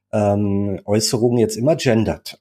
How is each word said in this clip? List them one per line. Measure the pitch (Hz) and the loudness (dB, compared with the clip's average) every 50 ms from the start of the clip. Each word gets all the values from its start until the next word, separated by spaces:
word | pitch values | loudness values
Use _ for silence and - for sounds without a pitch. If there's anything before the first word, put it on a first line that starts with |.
| _ - | _ -4
ähm, | - 107 104 101 101 101 104 101 98 98 101 101 95 - - | -2 0 2 2 2 2 0 0 0 -2 -2 -4 -6 -8 -4
Äußerungen | - 104 110 110 - - 110 117 123 120 123 | 0 0 0 0 0 -2 0 0 2 2 2
jetzt | 110 107 - | 2 0 0
immer | - 120 147 160 | -2 0 0 0
gendert, | - - 135 110 113 107 - 78 - - - - _ | 0 2 2 2 2 2 0 -4 -6 -8 -20 -20 _